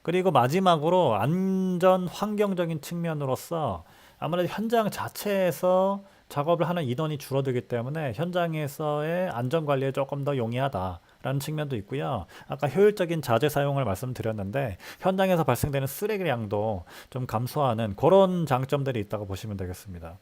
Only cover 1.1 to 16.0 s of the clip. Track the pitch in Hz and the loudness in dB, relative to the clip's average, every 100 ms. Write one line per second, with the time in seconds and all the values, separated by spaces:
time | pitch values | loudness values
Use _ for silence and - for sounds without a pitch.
1.1 | 107 113 175 190 190 185 180 185 185 180 | 4 2 0 0 0 0 4 4 4 2
2.1 | - 208 208 208 185 170 160 - 170 170 | -4 -4 0 0 0 -2 -4 -6 -6 -4
3.1 | 156 139 127 - 165 143 87 - - - | -2 -2 -4 -4 -4 -2 -4 -10 -20 -20
4.1 | _ 143 175 175 - 220 233 214 - - | _ -4 -2 -2 -2 0 2 2 -2 -8
5.1 | - 202 196 180 156 185 185 190 202 - | -6 -2 0 0 2 2 4 2 -2 -8
6.1 | _ _ - 143 170 160 180 139 127 156 | _ _ -4 0 2 2 0 -2 -2 -2
7.1 | 151 - 135 135 123 120 120 117 156 147 | -4 -2 -2 0 -2 -2 -4 -4 -4 -6
8.1 | 98 170 180 170 156 147 - 151 147 151 | -4 -2 0 -2 -2 -4 -4 -2 -2 -2
9.1 | 170 185 127 127 165 151 139 135 135 139 | -2 -2 -2 0 0 0 0 0 -2 -4
10.1 | 143 139 139 113 120 139 95 92 87 _ | -2 -2 -2 -2 0 -2 -2 -6 -8 _
11.1 | _ 127 139 139 156 147 127 101 135 160 | _ -4 -4 -4 -6 -4 -6 -6 -6 -4
12.1 | 123 87 - - 143 139 139 208 208 175 | -4 -6 -16 -12 -4 -2 4 4 4 -2
13.1 | 170 147 117 147 143 143 139 127 98 127 | -2 2 4 4 2 0 0 0 -2 -4
14.1 | 120 113 110 98 120 135 90 - - 180 | -4 -4 -4 -4 -2 -4 -6 -14 -4 -2
15.1 | 190 190 180 156 123 147 139 135 - | 2 2 4 4 2 2 0 -2 -4